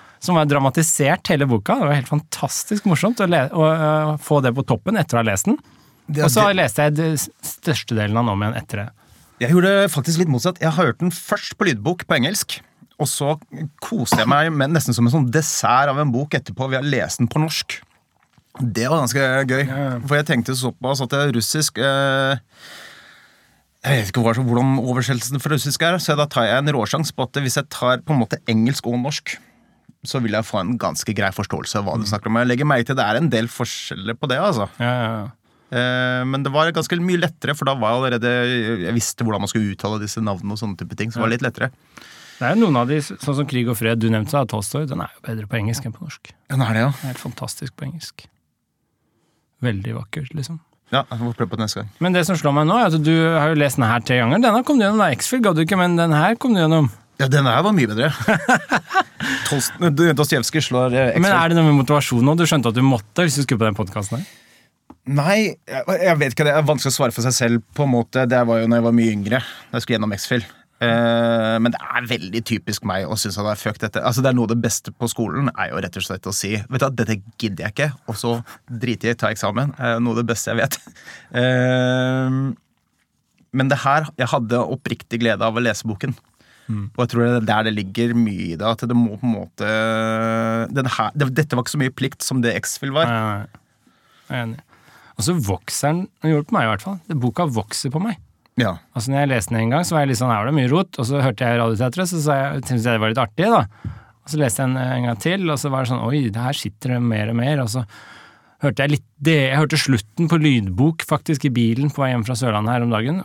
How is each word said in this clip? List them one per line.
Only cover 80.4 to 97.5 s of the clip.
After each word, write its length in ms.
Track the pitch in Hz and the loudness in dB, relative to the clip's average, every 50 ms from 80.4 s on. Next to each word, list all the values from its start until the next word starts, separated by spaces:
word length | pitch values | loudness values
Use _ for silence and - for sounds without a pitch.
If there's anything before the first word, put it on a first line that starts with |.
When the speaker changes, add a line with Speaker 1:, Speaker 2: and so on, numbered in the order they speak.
| - 110 | -2 -2
Speaker 2:
jeg 80 | 110 117 | 0 0
vet. 200 | 120 147 - - - | 0 -2 -2 -6 -12
<laughs> 40 | - - - - - - - - - - 123 123 | -16 -20 -20 -20 -20 -20 -20 -14 -6 -2 0 2
Eh, 840 | 127 127 127 127 127 127 127 127 127 127 127 127 127 131 131 131 131 131 131 135 135 - - _ _ _ _ _ _ _ _ _ _ _ _ _ _ _ _ _ _ - | 2 2 2 2 2 2 2 2 2 0 0 0 0 0 0 0 0 0 0 -2 -4 -4 -8 _ _ _ _ _ _ _ _ _ _ _ _ _ _ _ _ _ _ -2
men 160 | 135 135 135 | 0 0 0
det 80 | 143 127 - | 0 0 2
her, 240 | 139 139 156 156 147 - | 2 2 2 0 -2 -4
jeg 100 | - 127 | -4 -2
hadde 320 | 113 - 139 117 107 120 123 | 0 0 -2 0 0 0 0
oppriktig 580 | 110 78 127 - - 110 117 - - - 120 117 | 0 -2 -4 -6 -6 -6 -8 -8 -6 -6 -4 0
glede 240 | 117 113 107 95 107 | 0 0 2 2 0
av 100 | 113 107 | 0 0
å 60 | 117 | 0
lese 240 | 123 117 104 - - | 0 0 -2 -2 -4
boken. 280 | 110 104 - - 127 110 - _ _ _ _ _ _ _ _ _ - | -6 -6 -6 -6 -6 -6 -8 _ _ _ _ _ _ _ _ _ -6
Speaker 1:
Mm. 180 | 110 104 101 101 - | -6 -6 -6 -6 -2
Speaker 2:
Og 60 | - 123 | -2 -2
jeg 60 | 120 | 0
tror 120 | 120 120 117 | 2 2 2
det 100 | 120 123 | 2 2
er 100 | 120 110 | 2 2
der 160 | 107 107 107 110 | 0 0 2 0
det 60 | 110 107 | 0 -2
ligger 380 | 104 101 95 98 113 117 120 117 | -4 -4 -4 -2 -2 0 2 2
mye 380 | 117 117 107 98 90 95 85 82 | 2 2 2 0 -4 -6 -6 -6
i 20 | |
det, 80 | 80 101 | -4 -2
at 160 | 110 117 - - | -2 -2 -2 -2
det 80 | 120 123 | 0 2
må 200 | 120 120 110 101 101 | 2 2 2 0 -2
på 80 | 123 | -2
en 60 | 123 113 | -2 -2
måte, 320 | 101 92 - _ - 104 104 110 110 110 113 110 110 113 110 110 113 113 113 113 113 113 113 113 113 113 - - | -2 -6 -10 _ -6 -2 -2 0 0 0 0 0 0 0 -2 -2 -2 -2 -2 0 -2 -2 -2 -2 -2 -4 -4 -4
den 140 | 139 131 127 | -4 -4 -2
her, 220 | - - 110 104 - | -2 -2 -2 -2 0
det, 140 | 147 143 131 131 | -2 -2 0 0
dette 220 | 156 147 - - | 0 0 0 -2
var 80 | 123 127 | -2 -2
ikke 80 | - - | -2 -2
så 60 | 147 | -2
mye 120 | 131 123 - | -2 -2 -2
plikt 300 | - 139 - - - - | -4 -6 -6 -6 -8 -6
som 160 | - 131 131 | -4 0 0
det 140 | 117 117 98 | 2 0 0
X-Fill 360 | - - - - - - 139 135 | -2 -4 -6 -8 -8 -6 -4 0
var. 140 | 151 135 120 | 0 0 2
Speaker 1:
Nei, 100 | 117 113 | 0 0
nei, 200 | 110 107 104 101 | 0 -2 -4 -4
nei. 100 | 104 - - - _ _ _ _ _ _ _ _ _ _ _ _ _ - | -8 -12 -16 -20 _ _ _ _ _ _ _ _ _ _ _ _ _ -8
Jeg 100 | 131 127 | -6 -6
er 60 | 117 | -6
enig. 140 | 113 113 135 - _ _ _ _ - - - - - | -6 -10 -12 -16 _ _ _ _ -20 -20 -20 -20 -14
Og 140 | _ - 101 | _ -4 -2
så 80 | 147 180 | -2 0
vokser 540 | 170 120 104 98 - - - - - - 143 | 0 -2 -2 -4 -4 -6 -8 -6 -2 -2 0
den, 80 | 156 175 185 - _ _ - | 0 -2 -4 -6 _ _ 0
den 100 | 160 160 | 0 0
gjorde 140 | 147 156 | 0 0
det 20 | - | 0
på 60 | 233 | 0
meg 80 | 190 123 | 0 0
i 60 | 110 | 0
hvert 140 | 107 98 - | -2 -2 -4
fall. 100 | 190 202 175 - | -8 -10 -10 -8
Det, 120 | - 175 135 | -6 -4 -2
boka 240 | 120 123 107 - 175 | -2 -2 0 0 -2
vokser 480 | 151 | -2